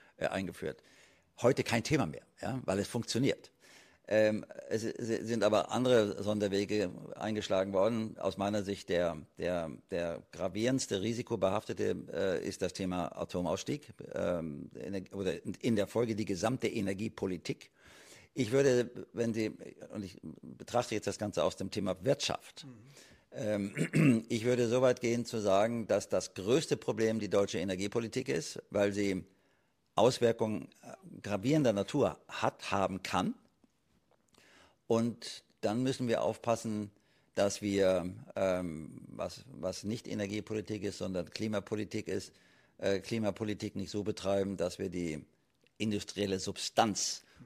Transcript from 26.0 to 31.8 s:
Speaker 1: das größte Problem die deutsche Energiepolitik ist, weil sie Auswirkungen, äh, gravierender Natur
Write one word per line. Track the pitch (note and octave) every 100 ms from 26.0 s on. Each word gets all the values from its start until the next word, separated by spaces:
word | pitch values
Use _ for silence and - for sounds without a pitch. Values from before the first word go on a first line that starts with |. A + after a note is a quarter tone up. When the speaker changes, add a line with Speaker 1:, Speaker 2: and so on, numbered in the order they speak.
| -
Speaker 1:
das | F#2 -
größte | - F#2+ D3 - B2
Problem | - G#2+ A2 A2
die | G#2
deutsche | G2+ G2+ F2+
Energiepolitik | G2 F#2 G2+ A#2+ A2+ B2+ C3+
ist, | C3+ - - -
weil | G2+ G2+
sie | G2+ G2+ F#2 - _ _ _ _ _ _
Auswirkungen, | - A#2 - A#2 A2+ A2 F#2+ - -
äh, | - - - -
gravierender | G2+ G2+ A#2+ D#3 B2+
Natur | G2+